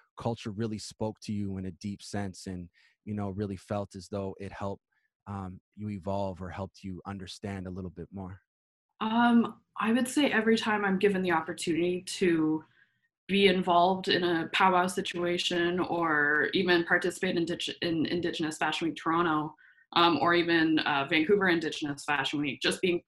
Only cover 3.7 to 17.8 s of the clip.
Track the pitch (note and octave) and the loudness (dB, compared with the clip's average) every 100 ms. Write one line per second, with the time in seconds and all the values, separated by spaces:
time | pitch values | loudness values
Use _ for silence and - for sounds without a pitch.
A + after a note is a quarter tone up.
3.7 | G#2 G2+ G2 F2 G2+ G2 - G2 - G2+ | -6 -6 -12 -10 -8 -8 -8 -12 -8 -8
4.7 | G2+ _ _ _ _ - G2+ F#2 F#2 _ | -10 _ _ _ _ -12 -10 -10 -12 _
5.7 | G2+ G#2 G2+ E2+ G2 G2 F2 F2+ F2+ F#2+ | -12 -8 -8 -6 -4 -4 -6 -10 -10 -10
6.7 | - G2 F2+ - G2 F#2 - G#2 G2 F#2 | -10 -12 -12 -10 -12 -12 -12 -10 -8 -10
7.7 | F#2 F#2 E2+ E2 F#2+ F2+ F#2+ _ _ _ | -10 -10 -12 -14 -12 -12 -14 _ _ _
8.7 | _ _ - A3 A#3 A#3+ A#3 A3 - _ | _ _ -8 -2 2 4 4 2 -2 _
9.7 | - A3 A#3+ B3 - C#4 A3 A3 A3 A3+ | -4 0 0 0 2 2 2 2 2 2
10.7 | G#3 G3+ F#3 G3+ F#3 F#3 E3 E3 E3+ - | 0 2 2 2 2 2 0 0 -6 -2
11.7 | D#3 F3 F3+ F3+ - F#3 E3 D#3 D#3 - | 0 0 -2 -6 0 2 4 2 0 -4
12.7 | _ _ _ _ _ - G3 G3 F#3 F3+ | _ _ _ _ _ -2 4 4 4 4
13.7 | F3 F3 F#3 F#3 - F3 E3 E3 - F#3+ | 6 6 2 0 2 2 0 0 4 6
14.7 | F3+ F#3 F#3+ F#3 F3 F3 F3 - F3 E3+ | 6 2 -2 -4 -2 -2 0 0 0 0
15.7 | F3+ - E3+ E3 D3 D3 D3+ - - F3+ | 0 -2 0 2 2 4 2 2 2 4
16.7 | F3 E3+ F3 F#3 - F#3 F3 E3 E3+ - | 2 4 2 0 -2 -2 0 -2 -2 -6
17.7 | - | -4